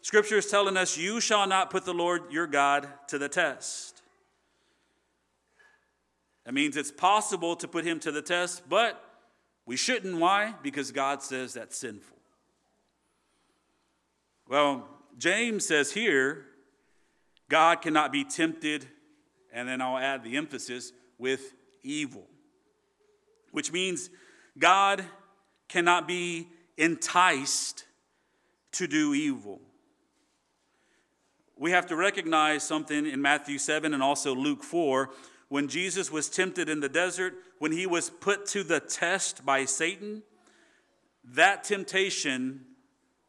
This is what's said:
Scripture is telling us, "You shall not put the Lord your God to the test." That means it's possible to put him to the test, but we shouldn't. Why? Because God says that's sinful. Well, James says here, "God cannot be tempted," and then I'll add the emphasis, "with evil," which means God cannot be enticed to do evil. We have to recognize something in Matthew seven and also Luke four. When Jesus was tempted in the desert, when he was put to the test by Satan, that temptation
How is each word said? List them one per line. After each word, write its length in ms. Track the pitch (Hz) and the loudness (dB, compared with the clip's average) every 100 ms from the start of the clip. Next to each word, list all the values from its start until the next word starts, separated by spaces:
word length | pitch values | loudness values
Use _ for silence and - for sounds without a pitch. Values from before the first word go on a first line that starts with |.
Scripture 340 | - 214 208 214 | 2 2 4 0
is 100 | - | 2
telling 300 | 202 196 190 | 2 2 2
us, 200 | 180 147 | 0 -2
"You 240 | 180 226 | -2 -2
shall 260 | - 214 196 | 2 2 4
not 240 | 190 185 | 2 0
put 140 | 185 | -2
the 100 | 180 | -2
Lord 360 | 175 175 175 175 | -2 0 0 -2
your 140 | 147 170 | -4 0
God 420 | 143 143 143 143 - - | 2 4 2 -2 -12 -8
to 100 | 143 | -6
the 100 | 139 | -2
test." 720 | 180 160 117 - - - - _ _ _ _ _ _ _ _ _ _ _ _ _ _ _ _ _ _ _ _ _ _ _ _ | 0 -2 -4 -10 -12 -14 -20 _ _ _ _ _ _ _ _ _ _ _ _ _ _ _ _ _ _ _ _ _ _ _ _
That 100 | 120 | -4
means 220 | 135 147 143 | 0 0 0
it's 140 | 139 | -6
possible 640 | - 180 208 - 190 170 | 0 4 4 2 -2 -2
to 140 | 170 156 | -4 -4
put 160 | 135 | -4
him 160 | 165 160 | -2 -4
to 100 | 165 | -4
the 120 | 151 | -6
test, 460 | 147 175 180 175 - | -2 0 -2 -6 0
but 320 | 185 233 - - _ _ _ _ _ | 2 2 -2 -14 _ _ _ _ _
we 120 | - 127 | -8 -4
shouldn't. 420 | - 247 190 170 | 0 0 -2 0
Why? 360 | 170 202 214 196 | 2 4 0 -4
Because 280 | 143 139 135 | -8 -6 -4
God 320 | 139 135 139 | -2 -2 -2
says 320 | - 131 127 | -6 -8 -8
that's 220 | 117 107 - | -10 -12 -10
sinful. 420 | 123 104 - _ _ _ _ _ _ _ _ _ _ _ _ _ _ _ _ _ _ _ _ _ _ _ - | -10 -12 -18 _ _ _ _ _ _ _ _ _ _ _ _ _ _ _ _ _ _ _ _ _ _ _ -2
Well, 400 | 139 147 135 117 - _ 120 | 2 2 0 -8 -20 _ -4
James 480 | 147 202 240 208 - | 0 0 0 -2 2
says 260 | 151 139 | 2 2
here, 540 | 202 214 139 131 156 - _ _ _ _ _ _ _ _ _ _ | 0 2 2 2 -2 -12 _ _ _ _ _ _ _ _ _ _
"God 320 | 151 165 165 | 6 6 4
cannot 300 | 165 156 147 | 2 2 2
be 140 | 139 | 0
tempted," 640 | 139 - 165 160 156 151 131 - _ _ _ _ _ | -4 -2 -2 -2 -4 -4 -8 -20 _ _ _ _ _
and 160 | 117 123 | -10 -6
then 120 | 127 | -4
I'll 180 | 127 131 | -4 -2
add 260 | 135 135 | -2 -4
the 120 | 113 135 | -4 -6
emphasis, 560 | 156 127 127 123 117 - _ - | -6 -10 -10 -10 -12 -18 _ -6
"with 380 | 123 131 - - _ _ | -4 -4 -6 -20 _ _
evil," 420 | 131 151 143 110 87 _ _ _ _ _ _ _ _ _ _ _ _ | -10 -6 -6 -10 -20 _ _ _ _ _ _ _ _ _ _ _ _
which 180 | 156 147 | -8 -4
means 400 | 170 190 165 - - - _ _ - | -2 -2 -4 -8 -18 -20 _ _ 2
God 460 | 160 196 196 196 180 - - _ _ _ - | 6 6 4 2 -4 -18 -20 _ _ _ -4
cannot 400 | 180 175 175 156 | 2 4 4 2
be 400 | 180 175 165 170 - _ - | -4 -4 -6 -10 -18 _ 0
enticed 1080 | 160 165 - 180 180 143 139 - - - - _ _ _ _ _ _ _ _ | 0 2 0 4 4 4 0 -4 -4 -10 -18 _ _ _ _ _ _ _ _
to 160 | - 175 | -6 0
do 260 | 151 151 | 2 2
evil. 460 | 143 151 127 101 95 - _ _ _ _ _ _ _ _ _ _ _ _ _ _ _ _ _ _ - | 2 0 -2 -8 -16 -20 _ _ _ _ _ _ _ _ _ _ _ _ _ _ _ _ _ _ -4
We 140 | 160 | 2
have 160 | 180 175 | 4 2
to 80 | |
recognize 720 | 160 190 196 165 160 151 151 - | 2 2 2 2 4 4 2 0
something 400 | 156 151 147 151 | -4 -2 -2 -2
in 160 | 135 | 0
Matthew 360 | 143 147 147 143 | 2 2 0 -6
seven 360 | - 156 156 | -2 -2 0
and 80 | 147 | 0
also 320 | 135 143 143 | 2 0 -2
Luke 300 | 127 143 143 | 0 -2 -2
four. 460 | - 170 156 131 131 - - - _ | -4 0 2 2 0 -6 -20 -20 _
When 200 | 139 143 | -4 -2
Jesus 420 | 135 185 170 180 | -2 -2 -2 -4
was 200 | 156 143 | -4 -4
tempted 400 | - 185 175 156 | 0 0 -2 -2
in 100 | 156 | -2
the 80 | 139 | 0
desert, 460 | 151 180 175 185 180 - _ | 0 0 -2 -6 -6 -18 _
when 140 | 156 | -2
he 120 | 160 | -2
was 240 | 185 170 - | 0 -2 -2
put 380 | - 190 196 202 | -4 -2 0 -2
to 160 | 202 | -4
the 180 | 160 160 | 0 0
test 640 | - - 170 185 - - | 0 -2 0 0 -2 -4
by 220 | 131 135 131 | 0 2 0
Satan, 560 | - 165 190 208 214 - _ _ _ _ _ _ _ _ _ | -2 -2 -4 -10 -12 -16 _ _ _ _ _ _ _ _ _
that 400 | 123 127 180 196 | -6 4 6 4
temptation 1040 | - 202 185 190 196 - 147 131 131 135 - - _ _ _ _ | -2 -4 0 0 0 0 -2 -2 -4 -8 -16 -20 _ _ _ _